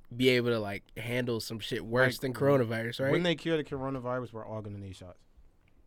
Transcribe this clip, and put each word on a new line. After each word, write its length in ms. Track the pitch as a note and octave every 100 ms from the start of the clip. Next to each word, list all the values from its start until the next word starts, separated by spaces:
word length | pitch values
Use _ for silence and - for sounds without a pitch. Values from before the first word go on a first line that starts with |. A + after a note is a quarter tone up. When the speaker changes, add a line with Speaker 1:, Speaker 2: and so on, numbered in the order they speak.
| - A#2+
Speaker 1:
be 140 | B2+
able 200 | B2 A#2+
to, 100 | A#2
like, 240 | G#2 G2+ - -
handle 420 | A#2 B2 B2 A2+
some 200 | - A2+
shit 260 | - A#2+ F#2+
worse 300 | A#2+ B2+ B2+
Speaker 2:
Like, 60 |
Speaker 1:
than 120 | C3
coronavirus, 680 | A#2+ C#3 C#3+ A2+ A2+ A#2 A#2+
right? 100 | C3+
Speaker 2:
when 100 | E3
they 120 | F3 D#3+
cure 200 | E3 D#3+
the 60 |
coronavirus, 680 | C#3+ C#3 C3+ C3+ A#2+ B2+ A#2+
we're 120 | A2+ G#2+
all 160 | A2
gonna 160 | G#2 G2+
need 180 | G2 F#2
shots. 220 | F2+ - _ - - _ _ _